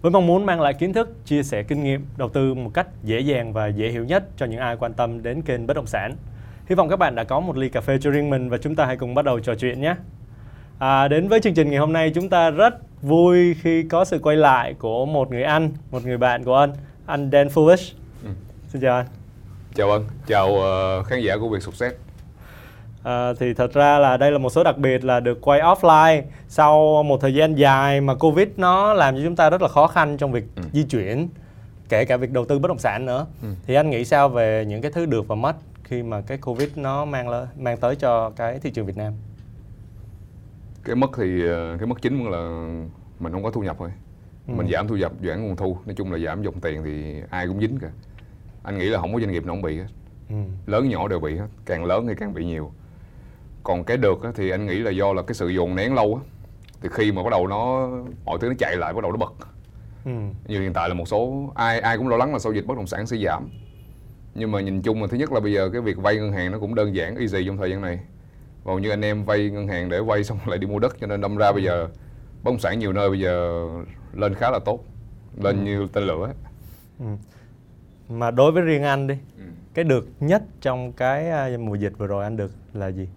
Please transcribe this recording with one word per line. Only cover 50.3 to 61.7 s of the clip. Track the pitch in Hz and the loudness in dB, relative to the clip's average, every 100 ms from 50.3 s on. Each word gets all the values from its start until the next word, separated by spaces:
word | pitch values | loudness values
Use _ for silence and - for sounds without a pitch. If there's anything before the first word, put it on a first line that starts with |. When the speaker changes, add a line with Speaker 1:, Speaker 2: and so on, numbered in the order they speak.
| 107 98 95 - | -8 -8 -10 -2
Speaker 2:
Lớn | 104 131 | 0 0
nhỏ | 95 98 | -2 -2
đều | 90 | -2
bị | 78 80 | -4 -6
hết. | 104 - | -8 -12
Càng | - 87 | -8 -6
lớn | 87 95 120 | 0 0 -2
thì | 101 | -6
càng | 104 | -8
bị | 82 | -6
nhiều. | 85 80 76 - - - - - - - - - | -6 -6 -10 -14 -20 -20 -20 -20 -20 -20 -20 -12
Còn | - 90 | -4 -4
cái | 85 123 | -2 0
được | 104 90 | 2 0
á, | 117 | -4
thì | 117 95 | -4 -4
anh | 92 104 | -2 -4
nghĩ | 92 | -4
là | 113 | -2
do | 95 98 | 0 0
là | 92 | -2
cái | 85 | -4
sự | 120 90 | -6 -2
dồn | 92 87 | -2 -2
nén | 92 110 | -2 -2
lâu | 131 107 | 0 0
á. | 120 139 - - - - - | -2 -8 -20 -20 -20 -20 -12
Thì | 92 | -8
khi | - 107 | 0 0
mà | 98 | 0
bắt | 101 | 0
đầu | 104 92 | 0 0
nó, | 101 123 131 127 127 123 120 | -2 -2 -2 -4 -8 -12 -12
mọi | - - | -8 -4
thứ | 120 | -4
nó | 127 | -2
chạy | 76 87 | -2 -2
lại, | 80 | -4
bắt | 95 | -4
đầu | 98 | -4
nó | 110 | -4
bật. | 92 - - - - - - - | -6 -8 -20 -20 -20 -20 -20 -14
Speaker 1:
Ừ. | 135 120 101 101 - | -10 -8 -8 -10 -8
Speaker 2:
Như | 104 | -4
hiện | 95 | -4
tại | 87 85 | -2 -4
là | |
một | 90 82 | -4 -4
số, | 107 123 135 139 | -2 -2 -4 -8
ai, | 139 117 | -4 -2